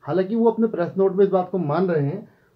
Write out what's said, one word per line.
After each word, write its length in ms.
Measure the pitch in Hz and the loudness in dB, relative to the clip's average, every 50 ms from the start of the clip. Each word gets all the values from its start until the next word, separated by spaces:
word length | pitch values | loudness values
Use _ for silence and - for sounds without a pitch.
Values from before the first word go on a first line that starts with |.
हालांकि 360 | _ - 147 180 185 190 220 | _ -2 -2 -2 -2 -2 0
वो 140 | 226 226 233 | 2 2 2
अपने 160 | 226 226 226 | 2 2 0
प्रेस 260 | 220 - 165 175 156 - 185 | 0 0 -2 -4 -4 0 0
नोट 140 | 190 190 180 | 0 0 4
में 120 | 185 202 | 2 2
इस 60 | 180 | 4
बात 200 | 175 185 180 180 | 4 0 -2 -2
को 80 | - - | -4 -4
मान 280 | 143 143 147 170 190 | -2 -2 0 0 0
रहे 200 | 185 170 156 143 | 0 0 0 0
हैं, 220 | 139 165 208 226 - _ _ _ _ _ | -2 -4 -6 -12 -16 _ _ _ _ _